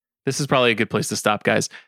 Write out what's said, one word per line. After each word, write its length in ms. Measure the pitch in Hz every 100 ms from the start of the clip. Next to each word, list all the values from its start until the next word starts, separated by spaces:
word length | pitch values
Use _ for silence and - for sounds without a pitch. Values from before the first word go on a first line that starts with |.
| _ _ -
This 140 | 135
is 80 | 143
probably 240 | 135 120
a 40 | 110
good 140 | 107
place 180 | 107 107
to 60 | 104
stop, 280 | 104 104
guys. 260 | - 107 - -